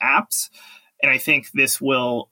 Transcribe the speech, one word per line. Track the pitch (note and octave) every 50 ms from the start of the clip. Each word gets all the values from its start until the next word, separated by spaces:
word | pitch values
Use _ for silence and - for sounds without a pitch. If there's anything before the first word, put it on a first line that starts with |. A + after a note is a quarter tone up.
apps. | G#2+ C3 C#3+ F#3+ G#3 - - - - - - - - - - - _ _ _ -
And | C#3 C#3
I | C3
think | B2+ - D#3 D3 C3+ - -
this | - C#3 C3+ B2+ - -
will | C3 C3+ C3+ B2+ B2 B2 A#2+ A#2 - -